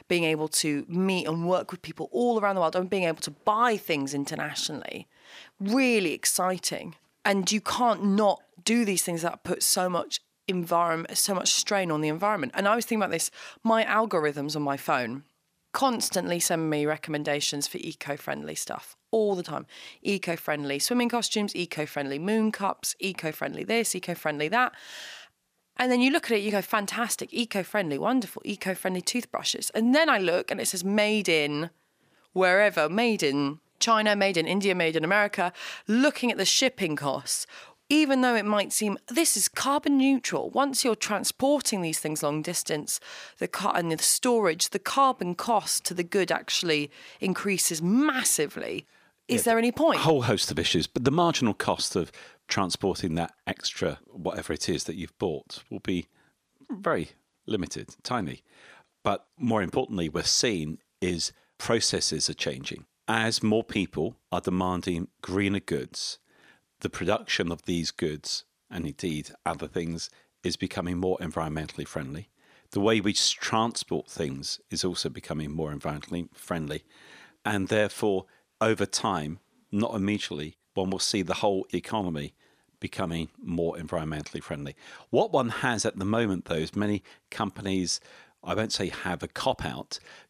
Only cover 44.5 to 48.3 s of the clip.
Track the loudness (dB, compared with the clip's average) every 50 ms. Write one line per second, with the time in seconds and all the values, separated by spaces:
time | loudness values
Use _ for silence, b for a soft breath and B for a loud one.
44.5 | 2 2 0 -2 -2 -4 -4 0 2 4 4 4 4 2 -2 -4 -4 -4 0 0
45.5 | 2 2 2 0 -2 -2 -2 -4 -4 -4 -2 0 2 2 2 4 2 0 0 -2
46.5 | -2 -2 2 2 2 2 0 -2 B B B B B B -2 -2 0 0 0 0
47.5 | 0 2 2 0 0 0 2 4 4 6 4 4 2 2 2 0